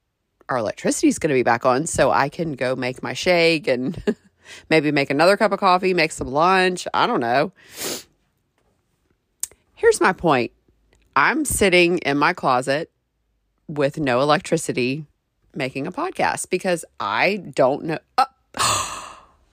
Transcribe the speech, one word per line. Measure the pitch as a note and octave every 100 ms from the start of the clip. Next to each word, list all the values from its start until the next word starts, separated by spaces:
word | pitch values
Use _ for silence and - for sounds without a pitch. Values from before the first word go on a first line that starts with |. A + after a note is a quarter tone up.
| _ _ _ _ -
our | C3
electricity | G#2+ - G3 D4 D#4+
is | -
gonna | D#3+ C3
be |
back | A#2+ A#2+ C3
on | B2+ E3
so | - C#3+
I | F#2+ C#3
can | - E3
go | C3 B2+ C3
make | B2+ -
my | A#2+
shake | C3 - F3 E3 E3 D3
and | B2 B2+ E3+ - A3 _ _
<laughs> | - - -
maybe | D#3+ D3
make | C#3+ C#3
another | C#3 E3+ G3+
cup | G#3+
of | G3
coffee, | G3 F3+ F#3+
make | F3+ D#3+
some | - C3+
lunch. | C3+ E3+ F#3+ F#3 F#3 -
I | - D#3+
don't | A#3
know." | A#2+ B2 D#3+ - - - - - - _ _ _ _ _ _ _ _ _ _ _ _ _ - _ _ _
Here's | A#4 G#4+
my | A#3
point. | F#3 E3+ C3+ A#2 _ _ _ _ _ _ -
I'm | D3+ B3 D4
sitting | - G3+ F3+ E3+ F3
in | - C#3+
my | D3
closet | F#3 D#3+ B2+ C3 C#3 E3+ _ _ _ _ _ _ _ -
with | D3 C#3 D3
no | C#3+ A#2+
electricity | D3 D3+ - - - C3+ B2 C#3 D3+ _ _ _ _ -
making | C3 - F3
a |
podcast | G3 F4 - - - -
because | F#3 F#3+ F3 - -
I | G#2+ G#2+ D#3 G3+
don't | D#3+ C#3 C3 C#3 D#3+
know. | D#3 - -
Uh, | C4+ _ _ -
<gasps> | - - - - - - - _ _